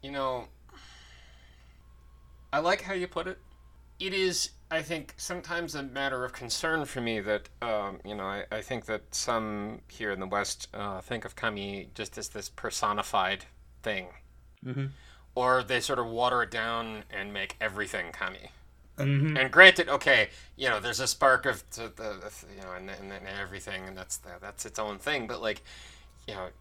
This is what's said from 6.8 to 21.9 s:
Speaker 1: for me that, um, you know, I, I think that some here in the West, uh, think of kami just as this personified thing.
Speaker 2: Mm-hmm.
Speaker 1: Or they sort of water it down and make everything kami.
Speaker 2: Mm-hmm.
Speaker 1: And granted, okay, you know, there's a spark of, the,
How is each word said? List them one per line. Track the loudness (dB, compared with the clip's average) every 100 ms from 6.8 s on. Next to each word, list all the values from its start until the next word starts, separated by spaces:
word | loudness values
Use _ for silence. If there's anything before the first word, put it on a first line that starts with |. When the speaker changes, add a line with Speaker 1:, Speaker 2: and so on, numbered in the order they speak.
| 0
Speaker 1:
for | -2
me | -2 -2
that, | 0 0 -2 -6
um, | 0 0 -2 -6 -8
you |
know, | -6 -4
I, | -4 -4
I | -6
think | -4 -6 -2
that | -6 -4 -6
some | 0 0 0 -4 -6 -8 -14
here | -6 -4
in | -2
the | -2
West, | -2 -2 -4 -8
uh, | -8 -6 -6
think | -6 -6 -6
of | -4
kami | -2 -2 -6 -6 -10 -10
just | -10 -8
as | -10
this | -8 -10
personified | -8 -6 0 0 0 2 2 2 0 -4 -20 -20 -10
thing. | -4 -4 -6 -14 -20 -20 -20 -14
Speaker 2:
Mm-hmm. | -8 -4 -4 -8 -20 -20 -8
Speaker 1:
Or | 2 6 6
they | 4 0
sort | 2 0
of | 0
water | 2 4 4
it | 2
down | 0 -2 -2 -4 -8 -10
and | -8 -6
make | -6 -6 -2
everything | -4 -2 -4 -4 -6
kami. | -6 -6 -6 -16 -20 -20 -20 -20 -4
Speaker 2:
Mm-hmm. | 0 2 2 2
Speaker 1:
And | 4
granted, | 12 12 12 4
okay, | 2 6 6 4 -2 -20 -4
you | 0
know, | 0
there's | 0 -2
a | -2
spark | 4 6 6 4
of, | -2 -6
the, | -10 -10